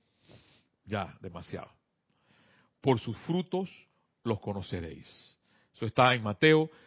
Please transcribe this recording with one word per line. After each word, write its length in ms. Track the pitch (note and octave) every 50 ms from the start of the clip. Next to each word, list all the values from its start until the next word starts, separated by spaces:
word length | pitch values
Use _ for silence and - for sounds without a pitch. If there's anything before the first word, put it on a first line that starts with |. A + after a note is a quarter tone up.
| _ _ _ _ _ _ - - _ _ _ _ _ _ _ _ _
ya, 320 | F#2+ G#2 G2+ F#2 - - -
demasiado. 500 | - F#2 F2 E2+ D#2 - - F2+ - - _ _ _ _ _ _ _ _ _ _ _ _ _ _ _ _ _ _ _ _ _ _
"Por 200 | - C#3 B2+ A2
sus 180 | - A#2+ A2
frutos 520 | - - - E3 F3+ F3+ - - F#3 F#3+ - - - _ _ _ _ _ _ _ _ _
los 160 | A#2+ A2 G2+
conoceréis". 960 | - G#2 G2+ G2+ F2 - - F2+ E2 D#2+ E2 E2+ - - - - - - _ _ _ _ _ _ _ _ _
Eso 120 | - A#2
está 280 | A2 - - B2 B2+ B2
en 80 | A#2+
Mateo 480 | G#2+ G#2 G#2 - - D#3 D#3+ D#3 D#3 D#3 - - -